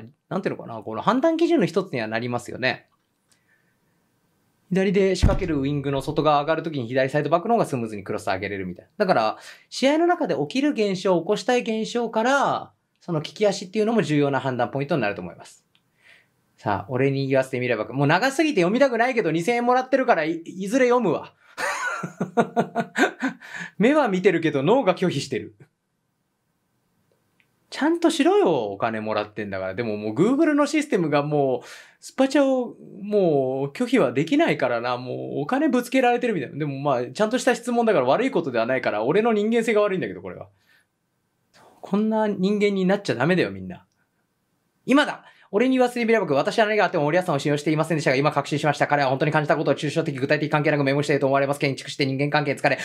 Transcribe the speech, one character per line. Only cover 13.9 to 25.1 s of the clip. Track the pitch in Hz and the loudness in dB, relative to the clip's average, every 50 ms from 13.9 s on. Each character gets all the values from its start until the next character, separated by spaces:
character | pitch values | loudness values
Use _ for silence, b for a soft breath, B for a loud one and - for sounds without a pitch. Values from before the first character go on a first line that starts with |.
| 240 | 2
も | 214 | 0
重 | 156 147 151 147 | 0 2 2 2
要 | 143 139 | 2 2
な | 139 127 | 0 0
判 | - 135 127 120 | -2 -2 -2 0
断 | 123 - | -2 -2
ポ | - 135 | -2 -6
イ | 143 | -2
ン | 143 | -2
ト | 175 | -2
に | 139 | -2
な | 107 101 | 0 -2
る | 98 | -4
と | 90 | -6
思 | 92 85 | -10 -12
い | - | -14
ま | - - | -16 -20
す。 | - - _ _ _ _ _ _ _ b b b b b b b b b _ _ _ _ _ | -20 -20 _ _ _ _ _ _ _ b b b b b b b b b _ _ _ _ _
さ | - 107 98 98 | -4 -4 -4 -4
あ、 | 101 - | -4 -4
俺 | 127 123 135 139 | -2 0 2 2
に | 135 135 135 131 | 2 0 -2 2
言 | 135 131 | 2 2
わ | 131 | 0
せ | 131 | 0
て | 131 123 | -4 -4
み | 123 123 | -2 -2
れ | 117 | -2
ば、 | 104 107 | -2 -2
も | 107 123 139 143 | -4 0 0 2
う | |
長 | 143 165 190 240 269 | 4 4 4 2 0
す | 269 - 320 | 0 2 0
ぎ | 302 | 0
て | 294 190 | 2 2
読 | 170 180 | 2 2
み | 220 262 | 4 2
た | 277 269 | 2 2
く | 240 220 | 2 0
な | 233 262 | 0 0
い | 254 | 0
け | 233 | 0
ど、 | 170 160 | 0 0
二 | 151 170 | 0 0
千 | 165 240 240 | 0 0 0
円 | 240 240 | 0 2
も | 247 | 2
ら | 247 254 | 2 2
っ | 254 262 | 2 0
て | 277 | 0
る | 262 262 | 0 2
か | 247 202 | 2 2
ら、 | 165 151 | 2 2
い-、 | 160 170 160 - | -2 -4 -6 -8
い | - - 185 196 190 | -12 -10 -8 -6 -2
ず | 233 269 | 2 2
れ | 254 240 | 4 4
読 | 240 254 | 4 2
む | 226 170 | 2 0
わ。 | 127 101 - - B B B B B B B B B B B B B B - - - - 185 - - 233 - - - | -2 -2 -4 -12 B B B B B B B B B B B B B B -10 -12 -8 -8 -8 -4 0 0 0 0 0
<laughs> | 233 226 - - 233 226 - - - 320 - - - 262 269 - B B B B B 175 B B - | -4 -4 -2 -4 -6 -6 -4 0 0 0 0 0 -6 -8 -8 -8 B B B B B -14 B B 2
目 | 196 254 302 | 2 4 4
は | 311 277 220 | 4 2 2
見 | 185 185 | 0 2
て | 185 196 | 2 2
る | 165 170 | 2 4
け | 156 151 | 0 0
ど、 | 139 135 | 0 2
脳 | 135 175 240 277 226 | 2 4 4 4 4
が | 185 180 | 2 0
拒 | - 185 | 2 0
否 | 170 | -2